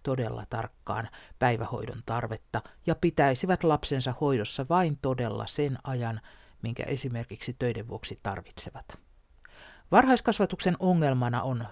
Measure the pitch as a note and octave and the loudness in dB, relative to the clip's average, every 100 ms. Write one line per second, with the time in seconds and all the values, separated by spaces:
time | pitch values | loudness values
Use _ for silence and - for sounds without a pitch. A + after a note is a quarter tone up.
0 | - C3 A2+ A#2 G#2 A2 A2+ - - G#2 | -4 -2 -2 -4 -6 -6 -6 -10 -6 -6
1 | A2+ - - - B2+ A2+ A2+ A#2+ A2+ - | -6 -14 -20 0 0 2 -2 -6 -8 -10
2 | - A2+ A#2+ A2+ - A2+ - - - D#3+ | -6 -4 -4 -8 -6 -8 -8 -6 -2 0
3 | F3 - C#3 C3 F#3 F3+ E3 D3 - C#3 | 2 4 4 4 2 2 4 2 2 -2
4 | C3 B2+ D3 C3 G#2 - C3 F3 E3+ D3 | -2 0 2 2 0 -4 0 2 2 0
5 | C3+ B2+ A#2 A2 G#2+ - D3 C3 - B2+ | -2 0 -2 -4 -4 -2 -2 -2 -4 -4
6 | A#2 A2+ - - - - A2+ A#2+ - C3+ | -4 -6 -10 -20 -20 -10 -8 -6 -4 -4
7 | C3 A#2 A#2 - - A#2 B2 A2+ A2+ F#2 | -4 -6 -8 -10 -10 -4 -2 -2 -8 -10
8 | - - G#2 G2 - - - - - - | -10 -8 -6 -6 -10 -12 -12 -14 -18 -20
9 | _ - _ _ - - - - - F#3+ | _ -20 _ _ -20 -20 -20 -20 4 6
10 | C4 B3 - G#3 G3 - F#3 E3+ F#3 F3 | 8 6 4 2 0 2 0 2 2 4
11 | D3 B2+ A#2+ A#2+ A#2+ B2 A2+ | 4 2 0 0 -2 -4 -6